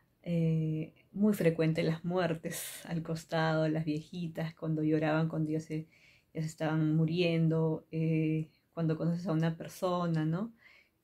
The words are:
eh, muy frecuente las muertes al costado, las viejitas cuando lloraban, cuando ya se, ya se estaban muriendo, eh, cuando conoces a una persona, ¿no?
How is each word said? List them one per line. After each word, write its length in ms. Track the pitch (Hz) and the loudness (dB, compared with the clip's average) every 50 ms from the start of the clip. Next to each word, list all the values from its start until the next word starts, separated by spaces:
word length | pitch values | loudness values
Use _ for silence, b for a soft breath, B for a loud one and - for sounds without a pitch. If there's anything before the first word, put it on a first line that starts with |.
| B B _ _ | B B _ _
eh, 720 | - 175 170 165 165 160 160 160 160 156 156 156 - - - _ _ _ | -6 -2 0 2 2 2 2 2 0 0 -2 -2 -4 -8 -12 _ _ _
muy 220 | - 190 208 214 202 | -2 2 2 2 4
frecuente 480 | - 165 165 160 - 160 160 160 170 | 4 2 2 4 4 2 2 2 2
las 220 | 165 160 160 - - | 0 0 0 -2 -2
muertes 800 | 170 180 185 175 165 156 - - 165 160 - - - - - - | -2 0 0 0 0 -2 -2 -6 -8 -8 -8 -10 -10 -12 -12 -8
al 160 | - 170 160 | -6 -6 -4
costado, 640 | 165 165 160 160 - - 165 160 160 160 160 156 160 156 | -4 -4 -6 -6 -6 -4 0 0 2 2 2 2 2 2
las 160 | 156 160 160 | 0 0 0
viejitas 720 | 151 151 156 - - 185 180 175 160 - 160 160 160 - | -2 -2 -4 -6 -8 -8 -8 -6 -6 -4 -6 -6 -6 -6
cuando 280 | - 165 160 156 156 | -6 -4 -2 0 0
lloraban, 460 | 156 156 156 156 156 151 156 160 165 160 | 2 2 2 2 2 2 2 2 2 0
cuando 220 | 160 160 156 151 | 0 -2 -2 0
ya 100 | 156 160 | -2 -4
se, 280 | 160 - 156 156 160 b b b b b b b b b - | -4 -4 -6 -8 -8 b b b b b b b b b -8
ya 80 | 160 | -6
se 60 | 156 156 | -6 -6
estaban 480 | - - 160 151 156 160 156 156 156 | -6 -4 -2 0 0 2 2 2 4
muriendo, 920 | 160 160 156 170 180 170 170 165 165 165 160 160 160 160 160 160 - - - | 2 2 2 2 2 2 2 2 2 2 2 2 2 2 0 -2 -4 -6 -8
eh, 600 | 165 160 160 160 160 160 156 156 156 156 156 b b b b b - | -4 -2 0 2 2 2 2 0 0 -2 -4 b b b b b -6
cuando 240 | 165 165 160 160 160 | -2 0 0 0 0
conoces 280 | 160 170 170 175 175 | 0 -2 -2 -2 -2
a 60 | 170 | -2
una 240 | 160 156 160 165 165 | 0 0 0 0 -2
persona, 680 | - - 156 - - 190 180 180 180 175 170 165 156 156 | -4 -10 -12 -8 -4 -2 -2 0 0 0 0 0 0 0
¿no? 260 | 160 165 185 226 233 - B B B B B B B B _ | 0 0 -2 -4 -6 -10 B B B B B B B B _